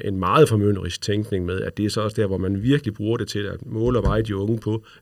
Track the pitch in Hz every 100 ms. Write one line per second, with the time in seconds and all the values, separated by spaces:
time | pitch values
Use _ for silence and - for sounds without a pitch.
0 | - 95 90 131 151 110 101 98 90 -
1 | - 104 107 95 90 92 - - 104 110
2 | 107 107 101 95 95 98 117 143 110 101
3 | 104 117 101 101 101 90 - 110 120 123
4 | 95 107 110 98 104 117 110 110 - -